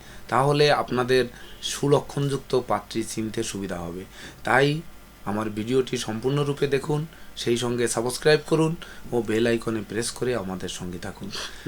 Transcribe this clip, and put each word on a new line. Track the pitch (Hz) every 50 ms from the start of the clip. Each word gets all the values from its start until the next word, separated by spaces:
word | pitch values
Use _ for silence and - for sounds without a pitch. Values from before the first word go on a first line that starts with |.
| - - - - - -
তাহলে | 117 123 135 147 143 147 147 147
আপনাদের | 135 123 113 - 123 123 123 123 131 127 123 120 - - - - - -
সুলক্ষণযুক্ত | - - - - - 143 143 131 - - - 143 143 139 135 135 - - - 127 117 -
পাত্রী | 107 101 - - - 113
চিনতে | 107 - - 113 110 110 101 113
সুবিধা | 110 - - 98 98 92 92
হবে। | 87 87 85 85 92 98 - - - - - - - -
তাই | - 117 127 139 143 147 160 165 - - - - - - - -
আমার | 101 101 104 107 107
ভিডিওটি | 104 107 107 117 127 131 127 - 131 120
সম্পূর্ণরূপে | - - 110 113 117 131 143 143 147 139 139 - 147
দেখুন, | 135 139 131 - - 151 147 156 160 - - - - -
সেই | - - 117 120
সঙ্গে | 117 123 120 123 120 120 113
সাবস্ক্রাইব | - 117 113 123 120 - - 151 151 151 -
করুন | - 165 156 160 160 165 170 - - - - - -
ও | 123 120
বেল | 110 110 107 110 120
আইকনে | 120 117 113 - - 110 110 98 -
প্রেস | 98 107 117 -
করে | - - 123 127 123
আমাদের | 110 95 95 92 90 92 90
সঙ্গে | - - 92 90 90 85
থাকুন। | - 98 85 - - 101 - - - - - - -